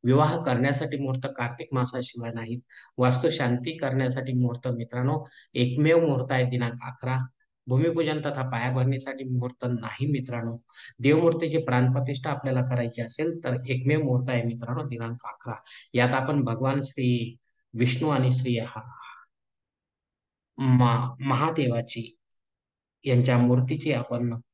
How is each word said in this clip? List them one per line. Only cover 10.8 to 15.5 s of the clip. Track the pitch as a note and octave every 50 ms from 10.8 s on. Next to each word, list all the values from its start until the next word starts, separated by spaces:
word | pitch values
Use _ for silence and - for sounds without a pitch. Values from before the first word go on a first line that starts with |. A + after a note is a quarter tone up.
| - - - _
देवमूर्तीची | A2+ C#3 D3+ D#3+ E3+ E3 D#3+ E3 E3+ D#3 D3+
प्राणप्रतिष्ठा | D#3+ - - B2 B2 B2+ B2+ B2+ B2+ B2+ C3 C#3+ - - D#3+
आपल्याला | C#3+ C3 - C3+ C3 B2+ B2
करायची | B2+ B2 B2 A#2 A#2 - -
असेल | A#2 A2+ - - D#3 E3+ E3+ E3+ -
तर | B2+ B2+ A#2+ -
एकमेव | - C3 B2+ B2+ C3+ D3+ D#3 D#3
मुहूर्त | C3 B2 B2 B2+ C3
आहे | B2+ A#2+ A2+
मित्रांनो | A#2 A2+ - A2+ A#2 A#2+ D#3 D#3
दिनांक | C3 B2 A2+ A#2 A#2 A#2+ B2 -
अकरा. | - - _ - A#2+